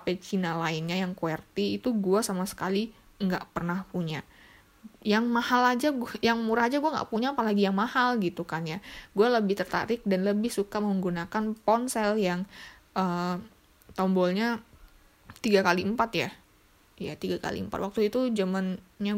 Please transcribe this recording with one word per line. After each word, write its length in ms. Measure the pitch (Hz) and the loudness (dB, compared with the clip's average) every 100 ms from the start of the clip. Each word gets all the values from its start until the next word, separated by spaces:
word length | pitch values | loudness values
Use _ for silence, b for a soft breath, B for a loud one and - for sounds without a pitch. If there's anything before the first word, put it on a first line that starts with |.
| - | -4
P 80 | 180 | -6
Cina 400 | - 196 175 165 | -4 -2 -2 -2
lainnya 400 | 165 160 165 180 | -2 -2 -2 -2
yang 160 | 185 | -4
qwerty 720 | 185 165 156 - - 202 202 | -4 -4 -4 -6 -4 -2 -2
itu 80 | 254 | 0
gua 320 | 220 190 196 | 0 2 2
sama 240 | 233 185 190 | 2 -2 -4
sekali 480 | - 180 196 226 B B - | -4 -2 -2 -4 B B -6
nggak 320 | 190 180 - | -2 -2 -4
pernah 320 | - 170 185 190 | -6 -4 -4 -6
punya. 320 | 180 165 151 - B B B B _ - - | -6 -4 -6 -10 B B B B _ -20 -8
Yang 220 | 214 208 240 | 0 2 2
mahal 480 | 233 240 247 247 247 | 0 2 4 4 4
aja 160 | 294 | 2
gua, 160 | 269 240 - | 0 -4 0
yang 160 | 226 233 | 2 2
murah 320 | 226 226 233 | 2 2 2
aja 80 | 285 | 2
gua 160 | 302 277 | 0 -2
nggak 160 | - | -2
punya, 240 | 220 254 277 | -2 0 0
apalagi 320 | 220 202 196 | 2 2 2
yang 80 | 196 | 2
mahal 400 | 240 262 247 247 | 0 2 2 2
gitu 240 | 175 175 175 | 0 -2 -4
kan 160 | 160 | -4
ya. 160 | 165 175 B B B | -4 -8 B B B
Gua 240 | 190 233 240 | 2 4 4
lebih 240 | 202 202 | 2 0
tertarik 400 | 180 175 - 240 202 | -2 -2 -2 -2 0
dan 160 | 185 | 0
lebih 240 | 196 208 233 | 2 0 0
suka 320 | - 202 214 | -2 -4 -2
menggunakan 800 | 208 190 180 175 175 214 214 214 - | -2 0 -2 -2 -4 -4 -4 -2 2
ponsel 480 | 226 254 226 208 214 | 2 2 0 0 2
yang, 320 | 185 180 190 B B B _ - | 2 0 -4 B B B _ -2
eh, 400 | 185 175 180 180 - - _ _ - | 0 0 -2 -4 -8 -20 _ _ -12
tombolnya 720 | - 190 185 180 190 233 226 - - - - _ _ - - | -2 0 2 2 2 0 -2 -8 -20 -20 -20 _ _ -20 -6
tiga 160 | 233 196 | 4 4
kali 240 | 190 175 | 6 4
empat 280 | 185 226 226 165 | 2 0 0 0
ya. 160 | 139 - _ _ _ _ _ - | -4 -6 _ _ _ _ _ -12
Ya, 180 | 147 151 | -10 -6
tiga 160 | 185 175 | -4 -4
kali 320 | - 165 190 | -4 -6 -6
empat. 160 | - | -6
Waktu 240 | 196 220 208 | -4 0 0
itu 240 | 247 254 | 0 0
zamannya 840 | 214 190 190 185 185 - - 202 | 0 0 0 -2 -6 -10 -8 -4